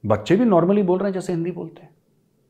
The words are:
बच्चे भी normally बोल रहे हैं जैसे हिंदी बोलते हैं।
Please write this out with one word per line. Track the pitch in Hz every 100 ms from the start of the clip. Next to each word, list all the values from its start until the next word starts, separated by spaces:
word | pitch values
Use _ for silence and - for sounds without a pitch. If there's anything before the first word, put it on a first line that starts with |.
| 104
बच्चे | 107 - 185
भी |
normally | 247 175 175 202
बोल | 190 185
रहे | 202
हैं |
जैसे | 185 170
हिंदी | 175 170
बोलते | 170 170 -
हैं। | - _ _ _ _ _